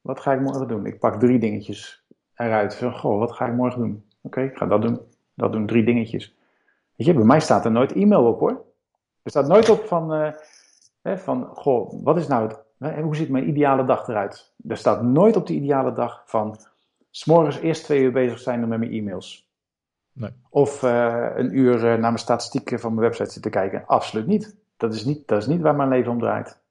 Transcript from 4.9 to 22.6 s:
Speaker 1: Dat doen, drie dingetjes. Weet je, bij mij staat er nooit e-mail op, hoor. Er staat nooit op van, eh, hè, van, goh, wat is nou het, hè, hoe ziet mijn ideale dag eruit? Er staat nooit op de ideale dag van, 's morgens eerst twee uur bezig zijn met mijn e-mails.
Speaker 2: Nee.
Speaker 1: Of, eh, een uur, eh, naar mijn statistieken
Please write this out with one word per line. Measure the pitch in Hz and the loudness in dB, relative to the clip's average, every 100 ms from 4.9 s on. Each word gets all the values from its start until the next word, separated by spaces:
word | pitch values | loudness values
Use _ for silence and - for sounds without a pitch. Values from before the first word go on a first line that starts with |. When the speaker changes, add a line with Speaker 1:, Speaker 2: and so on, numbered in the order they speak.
| 120 - _ _ | -4 -8 _ _
Speaker 1:
Dat | - 110 | -4 -2
doen, | 110 104 | -2 0
drie | 113 | 2
dingetjes. | 110 120 110 101 - _ _ _ _ _ _ _ | 2 2 -2 -8 -10 _ _ _ _ _ _ _
Weet | 117 | 2
je, | |
bij | 165 | 6
mij | 107 151 | 6 6
staat | 156 107 | 4 2
er | 110 | 2
nooit | 113 135 | 2 2
e-mail | - 202 202 120 | 2 4 6 4
op, | 107 | 4
hoor. | 165 254 - _ _ _ _ _ | 0 -2 -10 _ _ _ _ _
Er | - | -6
staat | 156 135 | -2 4
nooit | 190 226 | 6 6
op | 202 - | 2 2
van, | 175 160 | -4 -2
eh, | 156 151 151 - _ _ _ _ _ | -2 -4 -6 -20 _ _ _ _ _
hè, | - - | -8 -8
van, | - 127 - | -4 -6 -6
goh, | - - 123 - - | -4 0 0 0 -6
wat | - 160 | 0 0
is | 143 | 0
nou | 131 110 | 0 -2
het, | - _ _ | -6 _ _
hè, | 139 151 | -10 -6
hoe | 160 151 | -4 -4
ziet | 156 | -2
mijn | 131 170 | -2 -2
ideale | 147 143 135 | 0 2 2
dag | 127 123 - | 2 0 0
eruit? | 110 101 - _ _ - | -4 -4 -8 _ _ -10
Er | 110 | -2
staat | 120 104 | 0 2
nooit | 120 135 202 226 | 2 4 4 4
op | 156 | 0
de | |
ideale | 160 143 139 127 | -4 -2 0 0
dag | 123 120 - _ | -2 -6 -6 _
van, | 113 107 104 _ _ _ _ _ | -4 -4 -8 _ _ _ _ _
's | - | -10
morgens | - 165 156 131 | 4 4 4 -2
eerst | 160 156 | -4 -4
twee | - 143 | 0 2
uur | 131 | 2
bezig | 127 127 113 | 2 0 -2
zijn | - 120 117 | -6 -4 -2
met | 113 | -2
mijn | 117 | -4
e-mails. | 113 104 92 - - _ _ _ _ _ _ _ | -4 -6 -8 -12 -20 _ _ _ _ _ _ _
Speaker 2:
Nee. | - 107 - _ | -12 -12 -12 _
Speaker 1:
Of, | 143 143 - | 0 0 2
eh, | 127 120 120 117 117 | 0 2 0 0 -4
een | - 123 135 | -4 -4 2
uur, | 127 120 | 4 4
eh, | |
naar | 117 113 | 2 2
mijn | 113 113 | 2 -2
statistieken | - 120 - 135 | -2 -2 -2 -8